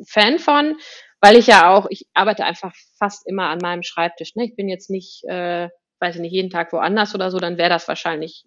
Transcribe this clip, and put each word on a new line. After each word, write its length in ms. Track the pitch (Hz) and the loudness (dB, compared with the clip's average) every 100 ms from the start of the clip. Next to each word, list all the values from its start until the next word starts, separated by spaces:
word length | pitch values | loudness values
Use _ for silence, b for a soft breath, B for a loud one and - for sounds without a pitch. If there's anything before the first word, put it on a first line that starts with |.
| 180 | -4
Fan 320 | 214 214 320 | 2 2 2
von, 380 | - 294 302 311 B B B _ | 0 0 0 -6 B B B _
weil 160 | 202 240 | 8 8
ich 100 | 233 | 8
ja 260 | 196 175 196 | 6 8 4
auch, 100 | 190 | 2
ich 160 | - - 170 | -10 -4 -2
arbeite 300 | 196 202 - | 0 -2 -6
einfach 280 | 170 190 - _ _ | -6 -14 -16 _ _
fast 300 | 202 - - | -6 -6 -10
immer 220 | 190 165 | -6 -6
an 100 | 165 | -6
meinem 220 | 175 175 | -6 -8
Schreibtisch, 520 | 175 - 170 - 165 220 | -8 -4 -6 -6 -12 -8
ne? 80 | 240 | -8
Ich 100 | 240 | -6
bin 120 | 196 | -8
jetzt 200 | 185 - | -8 -8
nicht... 340 | 190 185 - - | -10 -10 -16 -10
Äh, 440 | 180 175 175 175 - _ _ | -8 -6 -6 -8 -14 _ _
weiß 140 | 175 170 | -6 -6
ich 60 | |
nicht, 120 | 170 | -6
jeden 160 | 185 185 | -6 -4
Tag 240 | 175 170 | -6 -6
woanders 400 | 170 165 214 208 190 | -4 -2 -2 -2 -4
oder 140 | 185 | -6
so, 60 | 185 | -4
dann 180 | 175 175 | -6 -2
wäre 120 | 170 | -2
das 180 | 170 - | -2 -6
wahrscheinlich, 560 | - 170 156 160 - | -8 -6 -8 -10 -16